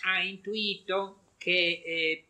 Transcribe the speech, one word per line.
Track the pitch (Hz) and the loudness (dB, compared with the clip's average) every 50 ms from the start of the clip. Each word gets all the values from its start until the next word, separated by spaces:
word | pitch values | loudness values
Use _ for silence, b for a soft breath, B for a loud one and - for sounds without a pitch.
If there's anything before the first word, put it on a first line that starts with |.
ha | - 185 190 180 | 0 2 2 2
intuito | 180 190 196 185 - 196 214 220 214 202 190 - - - 185 190 196 190 196 - _ _ _ _ | 0 -2 -4 -8 -8 -6 -4 -2 -2 -2 -2 -4 -4 -2 -2 -2 -2 -4 -8 -16 _ _ _ _
che, | - 175 180 180 175 170 170 165 - | -2 2 2 4 4 2 0 -2 -4
eh, | 165 165 165 160 160 160 156 - _ | -4 -2 0 0 0 0 -2 -6 _